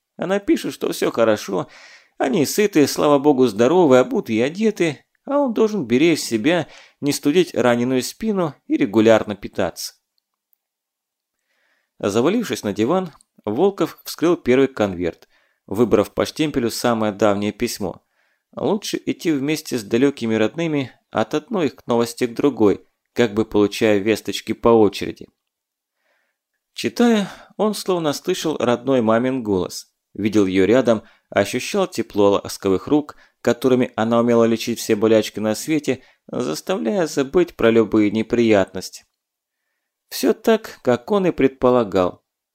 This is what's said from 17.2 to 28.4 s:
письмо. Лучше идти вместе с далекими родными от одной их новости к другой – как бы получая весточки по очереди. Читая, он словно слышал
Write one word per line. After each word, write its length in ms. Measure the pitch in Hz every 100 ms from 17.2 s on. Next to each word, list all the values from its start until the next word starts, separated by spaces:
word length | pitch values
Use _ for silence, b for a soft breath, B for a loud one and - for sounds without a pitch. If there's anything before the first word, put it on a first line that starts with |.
| 107 101 104
письмо. 520 | - 117 - 95 - _ _ _ _ _
Лучше 460 | - 127 196 - - -
идти 260 | 135 180
вместе 460 | 147 139 156 - 127
с 40 |
далекими 520 | 98 117 143 139 117
родными 580 | 110 110 160 170 147 127 _ _
от 220 | - 110
одной 360 | 151 - 220 151
их 180 | - -
новости 400 | 120 117 - 123
к 80 |
другой – 500 | 117 143 117 107 90 _ _ _
как 200 | - 120
бы 100 | 104
получая 540 | 107 104 101 - 113 104
весточки 540 | 101 104 - 98 -
по 160 | 110 117
очереди. 600 | 117 104 - - - - _ _ _ _ _ _ _ _ _ _ _ _ _ _
Читая, 580 | - - - 240 220 190 B B -
он 180 | 214
словно 380 | 196 - 180 160
слышал 440 | 135 - 185